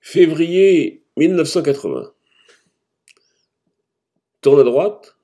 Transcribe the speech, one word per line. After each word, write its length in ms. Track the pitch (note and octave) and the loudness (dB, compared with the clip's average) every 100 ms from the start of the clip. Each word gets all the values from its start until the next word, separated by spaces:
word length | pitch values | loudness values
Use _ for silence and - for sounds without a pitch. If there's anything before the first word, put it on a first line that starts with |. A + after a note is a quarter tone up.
| - | -4
Février 920 | F3 E3+ D3+ E3+ F3+ G3 E3+ - - _ - | 2 2 2 -2 0 2 2 -2 -10 _ -2
mille 160 | D#3+ | -2
neuf 160 | F3+ C#3+ | 0 -2
cent 140 | F3 | -2
quatre-vingts. 500 | D3 C#3 F2+ B1+ - _ _ _ _ _ _ _ _ _ _ _ _ _ _ _ _ _ _ _ _ _ _ _ | -4 -4 -6 -10 -12 _ _ _ _ _ _ _ _ _ _ _ _ _ _ _ _ _ _ _ _ _ _ _
Tourne 180 | C#3 C#3+ | 0 4
à 20 | |
droite 540 | B2 B2+ G3+ - _ _ | 4 2 -2 -6 _ _